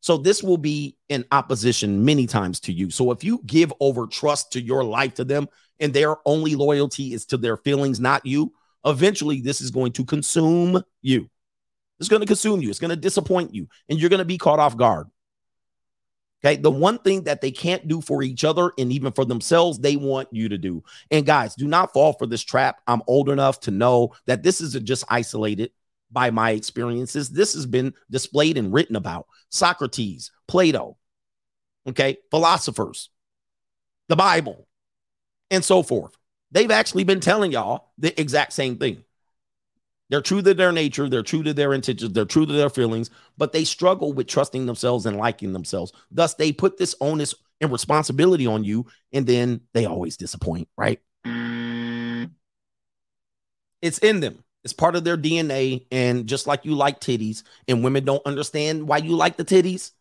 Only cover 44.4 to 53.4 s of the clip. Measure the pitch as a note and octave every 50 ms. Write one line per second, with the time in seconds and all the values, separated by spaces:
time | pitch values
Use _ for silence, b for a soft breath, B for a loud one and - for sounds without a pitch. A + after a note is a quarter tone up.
44.4 | C3+ - - C3+ C3 B2 A#2 - - B2 A#2+ B2 F#2 A2+ G2+ G2+ G#2+ A#2 A2+ -
45.4 | - G2 F#2+ F2+ F2 - - F#2+ F2 F#2 b b b b - C#3+ E3+ D#3 - -
46.4 | D3+ D#3 C#3+ - - F#3+ F#3 - F#3 F3 - - C#3 C#3+ D#3 D#3 D3 - - _
47.4 | _ _ _ _ D3+ D#3 B2+ A#2 - - D#3+ D#3 D#3 - C#3 C3+ D#3+ F#3 F#3 E3
48.4 | C3+ A#2+ A2 G#2+ G#2+ G2+ G#2 A2+ B2 b b b b _ - C#3 C3 A#2+ B2 B2
49.4 | A#2+ B2 B2 A2+ _ _ _ A#2 A#2 G2+ E2 E2+ F2+ E2+ - - F2+ - - E2+
50.4 | - - E2 E2+ E2 _ _ - G2+ A2 A2+ - _ _ _ _ _ - A#2+ A#2
51.4 | A#2 A#2 A#2 A#2 A#2 A#2 A#2 A#2 A#2 A#2 A#2 A#2 A#2 A#2 A#2 A#2+ A#2+ - D#3+ _
52.4 | _ _ _ _ _ _ _ _ _ _ _ _ _ _ _ _ _ _ _ _